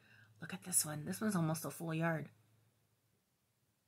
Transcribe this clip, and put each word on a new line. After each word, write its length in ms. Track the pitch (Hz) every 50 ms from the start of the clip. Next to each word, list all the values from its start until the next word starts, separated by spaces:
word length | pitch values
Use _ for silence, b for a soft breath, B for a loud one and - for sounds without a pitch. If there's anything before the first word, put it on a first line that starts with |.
| b b b b b b b b
Look 140 | - - 190
at 100 | 185 -
this 200 | 180 175 - -
one. 200 | 151 151 151 147
This 160 | 165 190 -
one's 160 | 220 214 196
almost 280 | 175 165 156 160 160 -
a 60 | 143
full 240 | - - 170 165 160
yard. 340 | 160 165 170 165 151 147 - - - _ _ _ _ _ _ _ _ _ _ _ _ _ _ _ _ _ _ _ _ _ _ _ _ _ _ _ _ _